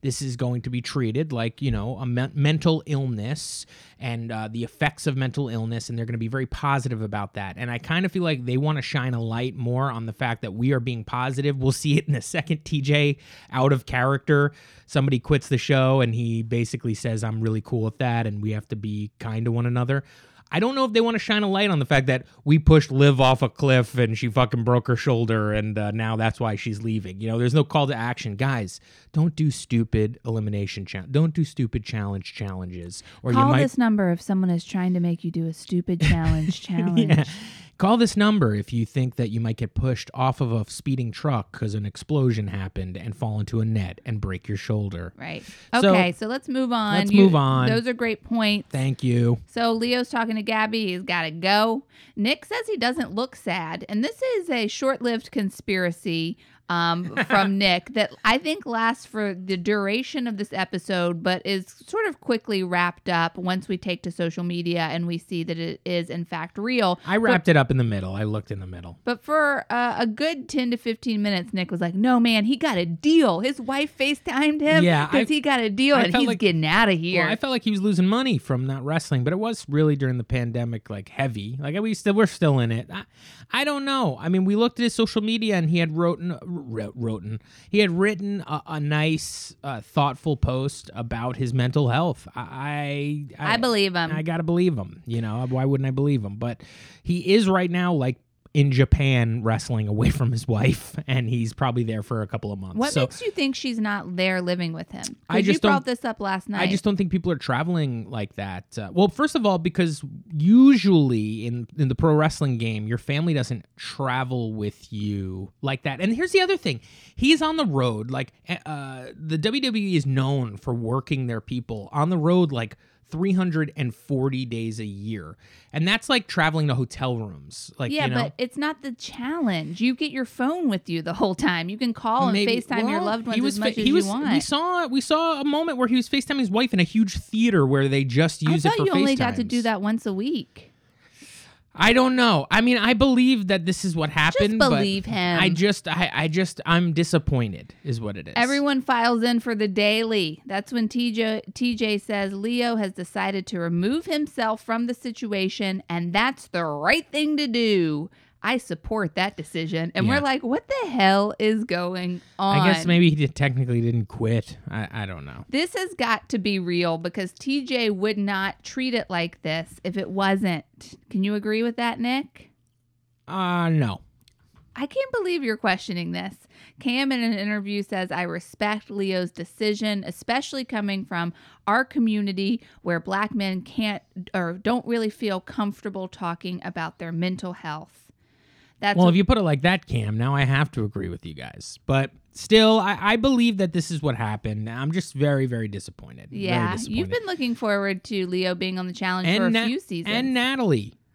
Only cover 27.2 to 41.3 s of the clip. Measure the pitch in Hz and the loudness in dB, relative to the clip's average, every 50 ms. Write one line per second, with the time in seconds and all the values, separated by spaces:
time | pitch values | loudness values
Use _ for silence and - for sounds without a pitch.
27.2 | 107 113 113 117 120 123 117 160 - - - 156 143 135 143 113 113 120 123 - | -4 -2 0 2 2 4 4 4 2 4 2 0 2 2 0 -4 -4 -6 -6 -6
28.2 | - 113 101 98 131 135 135 120 104 90 - - _ _ - - _ - _ 156 | -6 -8 -4 -2 -2 -2 0 -2 -4 -6 -10 -14 _ _ -20 -20 _ -6 _ 0
29.2 | 156 175 156 - 160 147 131 - - _ 131 117 117 110 - 110 107 107 123 - | 0 0 0 0 0 0 0 -2 -6 _ 0 0 0 2 2 2 2 0 -2 -6
30.2 | _ 117 113 113 107 104 101 101 101 95 - 107 98 92 - 98 92 - 131 143 | _ -4 -4 -2 -2 -2 -2 -2 -4 -4 -6 -10 -10 -10 -10 -12 -10 -2 2 2
31.2 | 160 170 156 - 156 - - - 131 110 - 120 101 - - 110 104 101 101 98 | 2 2 2 0 -2 -2 0 -2 -2 -2 -2 -6 -6 -4 -6 -4 -4 -2 -4 -6
32.2 | 90 - - - 107 98 92 92 92 90 90 90 85 87 92 - - - - - | -6 -10 -10 -8 -8 -6 -6 -8 -8 -10 -10 -10 -12 -12 -14 -16 -18 -20 -20 -8
33.2 | - - 120 269 269 - 131 131 277 262 - - 247 226 214 208 196 180 170 170 | -2 2 4 4 6 6 6 6 4 2 2 2 2 4 4 4 4 2 2 0
34.2 | - - 202 190 190 180 175 170 - - - 190 180 185 180 180 175 175 170 170 | -2 -2 0 0 2 2 0 0 -2 -4 -4 -2 0 0 0 2 0 0 -2 -2
35.2 | - 170 165 165 165 165 160 - - - - 175 180 - 180 170 165 147 - 170 | -4 -6 -4 -4 -4 -4 -6 -10 -8 -2 -2 -2 0 0 -2 2 4 2 4 4
36.2 | 160 160 160 160 156 160 180 - - - 185 170 175 175 170 170 160 156 156 151 | 4 2 2 2 2 -2 -4 -4 -6 -4 -2 -2 0 2 2 2 4 6 4 4
37.2 | 151 - - - - - - - - - _ _ - 190 220 233 233 214 - 202 | 4 0 -4 -14 -16 -16 -18 -20 -20 -20 _ _ 2 4 4 6 4 2 4 4
38.2 | 208 214 214 208 156 113 104 104 101 - - 117 113 110 _ 135 127 127 113 - | 4 4 4 4 4 2 2 0 -2 -2 -2 -2 -2 0 _ -2 -2 -2 -2 -2
39.2 | 123 110 107 113 113 113 110 - 117 104 _ - 135 131 127 110 - - - - | -4 -2 -2 -2 -2 -2 -2 -2 -4 -4 _ -2 0 0 -2 -2 -4 -10 -4 0
40.2 | 127 131 131 - 143 120 113 113 107 - - - - 143 131 127 123 117 110 - | 0 0 0 0 0 0 0 0 -2 -4 -8 -8 -4 -4 -2 -2 -2 -6 -6 -4
41.2 | - 151 | -2 0